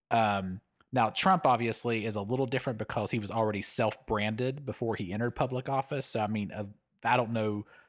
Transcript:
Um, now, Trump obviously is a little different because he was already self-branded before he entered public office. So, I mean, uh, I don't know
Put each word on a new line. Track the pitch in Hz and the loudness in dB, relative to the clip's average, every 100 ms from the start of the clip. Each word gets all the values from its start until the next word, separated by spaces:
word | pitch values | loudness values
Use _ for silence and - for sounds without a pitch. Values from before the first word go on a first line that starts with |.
| _ | _
Um, | 117 110 101 95 92 - _ _ | 2 2 2 -2 -6 -12 _ _
now, | 127 110 | 2 2
Trump | - 190 185 139 | 4 4 6 6
obviously | 117 117 110 123 113 107 | 4 2 0 0 0 0
is | 104 | -2
a | |
little | 101 127 131 | -2 0 0
different | 127 - 110 | 0 -2 -4
because | 107 - 104 | -4 -2 0
he | 120 | -2
was | 101 | -2
already | 113 110 101 | 0 0 2
self-branded | 95 - 110 - - 107 104 110 127 139 135 | 2 2 2 -2 -2 0 0 0 -2 -4 -8
before | - 117 104 | -4 -4 -2
he | 95 | -4
entered | 104 120 | -2 -2
public | - 135 127 123 | -2 -2 -2 -2
office. | 135 - 147 - | -2 -2 -4 -2
So, | 113 | -2
I | 104 | -2
mean, | 107 101 | -2 -4
uh, | - 101 - _ _ | -8 -10 -14 _ _
I | 113 123 | 0 2
don't | 113 | 2
know | 117 107 104 - - | 0 0 -2 -6 -16